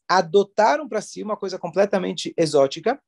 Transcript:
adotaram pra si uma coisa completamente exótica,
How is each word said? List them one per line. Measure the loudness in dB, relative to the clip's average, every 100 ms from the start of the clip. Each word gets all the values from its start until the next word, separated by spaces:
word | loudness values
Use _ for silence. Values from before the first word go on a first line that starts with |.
| 0
adotaram | 0 2 2 0 2 2 2 -2
pra | -8
si | -8 -10
uma | -8 -6
coisa | -6 -8
completamente | -6 0 2 2 -2 -6 -6 -2
exótica, | 2 4 2 2 -4 -4